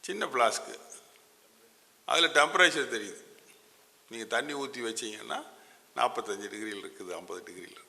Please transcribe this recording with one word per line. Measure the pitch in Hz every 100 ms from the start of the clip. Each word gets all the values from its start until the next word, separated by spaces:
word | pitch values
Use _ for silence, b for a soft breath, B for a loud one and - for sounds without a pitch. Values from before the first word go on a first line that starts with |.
சின்ன | - 104 90
ஃப்ளாஸ்க்கு, | 131 113 - - - - - - - _ _ _ _ - _ _ _ -
அதுல | 160 165 147
டெம்பரேச்சர் | 156 180 175 147 120 113
தெரியுது. | 101 85 - - - - - _ _ _ _
நீங்க | 113 110 113
தண்ணி | 147
ஊத்தி | 143 135 127 117
வச்சீங்கன்னா | 113 113 107 113 247 311 - B B _ -
நாற்பத்தஞ்சு | 120 123 104 98 101
டிகிரியில் | 107 110 101
இருக்குது, | 95 - 90
ஐம்பது | 82 90 92
டிகிரியில் | 90 90 87
இருக்கு. | -